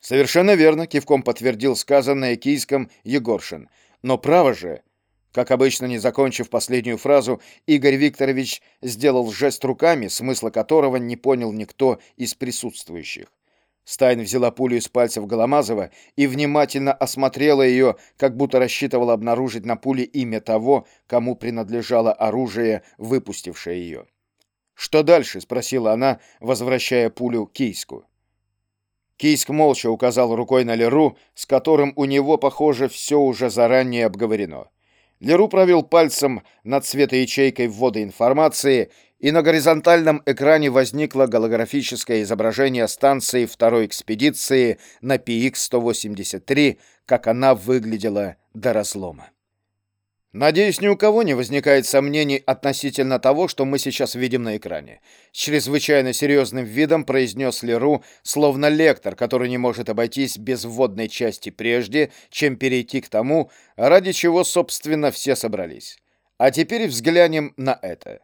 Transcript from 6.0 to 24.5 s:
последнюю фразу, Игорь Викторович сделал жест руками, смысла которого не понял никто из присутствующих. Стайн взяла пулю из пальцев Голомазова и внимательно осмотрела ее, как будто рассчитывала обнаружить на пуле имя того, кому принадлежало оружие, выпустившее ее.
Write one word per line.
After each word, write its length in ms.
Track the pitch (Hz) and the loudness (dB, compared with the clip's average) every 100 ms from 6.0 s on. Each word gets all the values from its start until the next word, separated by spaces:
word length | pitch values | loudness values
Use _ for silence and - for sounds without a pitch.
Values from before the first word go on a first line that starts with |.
| 117 120 135 123 120 | -2 0 -2 -2 -6
последнюю 480 | 120 - 123 120 113 | -4 -2 -4 -4 -6
фразу, 420 | - 143 117 120 - _ | 2 2 2 -6 -8 _
Игорь 300 | - 147 139 | 0 2 4
Викторович 680 | 135 147 135 135 131 127 - _ _ | 2 0 0 -2 -2 -4 -8 _ _
сделал 500 | 127 110 139 127 120 | -10 -2 0 2 -2
жест 320 | 101 135 - | -2 -2 -2
руками, 440 | 131 123 160 160 101 | -6 0 0 0 -4
смысла 420 | - 123 127 113 | -6 -6 -4 -4
которого 460 | 113 110 156 139 127 | -4 0 2 2 0
не 200 | 120 120 | -6 -4
понял 360 | 135 131 117 | -2 0 -2
никто 480 | 107 104 - 131 110 _ _ | -8 -12 -2 0 0 _ _
из 160 | 120 | -10
присутствующих. 1000 | - 123 - 117 - - 85 78 - - _ _ _ _ _ | -8 -8 -8 -10 -12 -16 -14 -14 -16 -18 _ _ _ _ _
Стайн 360 | _ - 131 120 | _ 0 2 2
взяла 300 | 104 131 120 | -2 0 -2
пулю 260 | 120 127 120 | 0 -2 -2
из 120 | - | -2
пальцев 380 | 123 120 - 104 | -2 -2 -2 -6
Голомазова 640 | 113 117 143 107 107 90 _ _ - | -2 2 2 0 -4 -6 _ _ -2
и 100 | 143 | 0
внимательно 680 | 131 147 147 139 139 139 | 0 -2 0 0 -2 -2
осмотрела 720 | 135 135 - 135 131 147 139 | -2 -2 -2 -2 0 2 4
ее, 340 | 131 127 131 101 _ _ | 4 4 2 0 _ _
как 180 | 139 120 | -2 0
будто 220 | 135 131 | 0 2
рассчитывала 560 | 123 - 143 127 120 | 0 -2 -2 0 0
обнаружить 500 | 113 113 117 131 113 | 0 0 -2 -2 -6
на 120 | 107 113 | -6 -6
пуле 280 | 131 131 | -4 -4
имя 380 | 123 143 123 110 | -4 -6 -4 -6
того, 440 | - 110 117 139 - _ _ | -2 -2 2 0 0 _ _
кому 280 | 120 117 | -2 -2
принадлежало 800 | 120 113 117 104 117 110 120 113 | -6 -8 -8 -6 -6 0 0 2
оружие, 680 | 104 110 110 127 101 113 104 _ _ | 0 -2 -2 -4 -2 -2 -2 _ _
выпустившее 840 | 110 127 - 98 - 85 - 90 | -4 -4 -4 -14 -14 -14 -10 -10
ее. 220 | 85 69 50 _ _ _ _ | -10 -14 -18 _ _ _ _